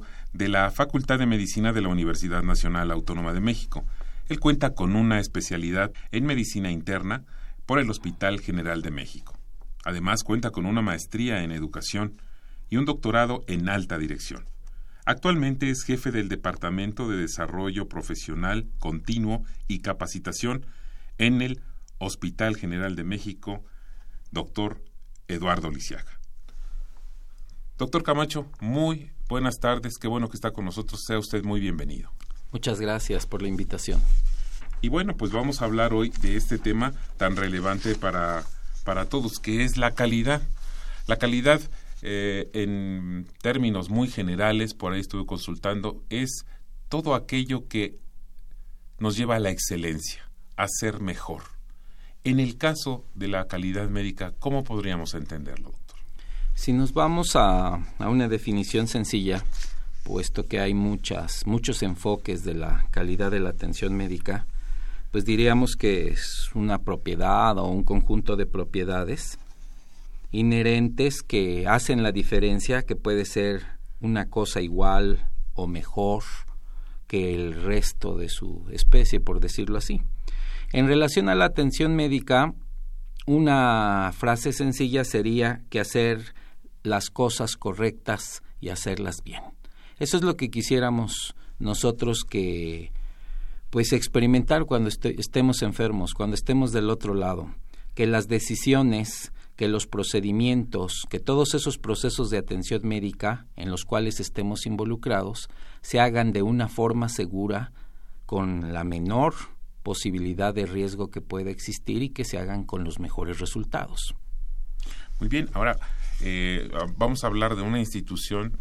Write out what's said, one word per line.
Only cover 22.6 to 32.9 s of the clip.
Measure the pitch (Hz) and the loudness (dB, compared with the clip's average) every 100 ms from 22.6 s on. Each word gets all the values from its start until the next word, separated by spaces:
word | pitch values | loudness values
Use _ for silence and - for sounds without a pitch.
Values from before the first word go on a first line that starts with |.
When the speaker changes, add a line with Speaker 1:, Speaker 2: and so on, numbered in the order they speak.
| 87 87 95 87 | -4 -4 -4 -4
Speaker 1:
de | |
México, | 85 104 107 92 - 101 - - - - - - - | -6 -6 -8 -10 -10 -10 -12 -14 -12 -12 -10 -12 -8
doctor | 82 80 - 104 - - - - - - | -8 -6 -4 -4 -6 -12 -14 -14 -14 -8
Eduardo | 85 90 87 82 | -4 0 0 -2
Lisiaga. | 71 - 67 - - - - - - - - - - - - - - - - - - | -6 -6 -8 -8 -8 -10 -10 -10 -10 -8 -6 -8 -10 -12 -12 -14 -14 -12 -12 -12 -6
Doctor | 131 170 | -2 0
Camacho, | 165 147 151 151 143 - | 0 0 0 -4 -8 -6
muy | 107 139 160 156 139 - - | -2 0 0 -2 -6 -6 -2
buenas | 123 127 - | 0 0 0
tardes, | 120 120 117 - | 0 0 -4 -6
qué | 113 | -4
bueno | 120 113 | -2 -4
que | - | -4
está | 113 | -6
con | 110 92 | -4 -4
nosotros, | 101 107 - - | -4 -6 -6 -2
sea | 110 | -4
usted | 104 107 | -2 -4
muy | 104 104 | 0 0
bienvenido. | 95 78 71 71 - - - - - | 0 -2 -4 -4 -6 -8 -8 -8 -8
Speaker 2:
Muchas | 117 127 104 | -4 -4 -2
gracias | 110 | -2